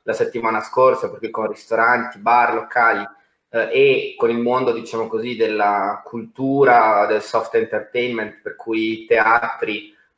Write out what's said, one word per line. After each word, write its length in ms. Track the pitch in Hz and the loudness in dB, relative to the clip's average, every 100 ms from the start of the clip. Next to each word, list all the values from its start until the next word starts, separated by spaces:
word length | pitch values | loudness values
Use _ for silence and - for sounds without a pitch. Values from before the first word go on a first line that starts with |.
la 120 | - | -6
settimana 480 | 110 113 117 113 110 | -2 -2 -2 -4 -4
scorsa, 500 | - - 107 - 104 | -4 2 4 4 -2
per 80 | 101 | -8
cui 100 | 110 | -8
con 180 | 113 107 | -4 -6
ristoranti, 680 | 107 - 113 117 123 117 101 | -6 -4 0 2 2 -2 -6
bar, 380 | 107 120 117 113 | 2 2 2 0
locali, 520 | 113 127 117 101 101 - _ _ _ | -4 0 2 0 -4 -14 _ _ _
eh, 200 | 117 110 | -4 0
e 440 | 127 139 127 - - | 4 4 4 -2 -2
con 140 | 117 | -2
il 80 | 117 | 0
mondo, 320 | 120 127 127 | 0 0 0
diciamo 360 | 113 110 113 113 | -4 -4 -6 -4
così, 280 | 110 120 113 | -4 -6 -2
della 680 | 110 107 101 101 98 104 | -2 2 0 0 -2 -6
cultura, 1040 | - 117 113 - 135 139 135 120 110 104 104 | -10 -12 -12 -6 -2 4 6 6 6 4 2
del 140 | 107 | 0
soft 320 | - 117 - | 0 -4 0
entertainment, 880 | 117 110 107 - 123 123 113 104 - | -2 0 -4 -4 -4 -2 -4 -6 -10
per 140 | 107 - | -14 -14
cui 500 | - 110 110 110 - | -6 -2 -2 -4 0
teatri, 880 | 117 110 117 110 - 110 104 - _ _ | 2 4 2 0 -6 -6 -6 -10 _ _